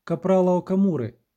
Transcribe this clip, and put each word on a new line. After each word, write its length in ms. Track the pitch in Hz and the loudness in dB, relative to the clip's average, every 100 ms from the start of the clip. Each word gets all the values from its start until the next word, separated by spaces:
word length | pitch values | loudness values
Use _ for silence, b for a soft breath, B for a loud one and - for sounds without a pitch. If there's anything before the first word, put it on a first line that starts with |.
капрала 520 | - 165 185 190 180 180 | -8 -6 0 2 2 0
Окамури, 580 | 175 190 196 151 113 - _ | -2 0 0 -2 -6 -10 _